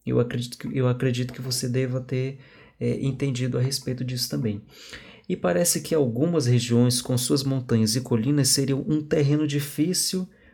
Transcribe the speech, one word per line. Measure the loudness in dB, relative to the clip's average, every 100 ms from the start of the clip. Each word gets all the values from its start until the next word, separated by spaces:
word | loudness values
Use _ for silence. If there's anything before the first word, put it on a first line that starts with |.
| 0
Eu | 2
acredito | 2 -2 -6 -8
que, | -6 0
eu | 0
acredito | 2 0 0 -4
que | -6
você | -6 -4 -2
deva | -2 -2 -4
ter, | -4 -4 -4 -8 -16 -20 -20 -4
é, | -2 0
entendido | -2 -2 -2 -2 -2 0
a |
respeito | 0 -2 -4 -4
disso | -4 -4 -4
também. | -2 -2 -4 -10 -20 -18 -18 -20 -14 -6
E | -2
parece | 0 2 2 0
que | 0 2
algumas | 2 2 0 2 4
regiões, | 2 4 4 4 2
com | 0 -2
suas | 0 0
montanhas | 0 -2 0 2 2 0
e |
colinas, | 0 0 2 2 2
seriam | 2 2 0 0
um | -2
terreno | 0 2 4 2 0
difícil | -2 -2 -2 0 0 -2 -2 -6 -12 -20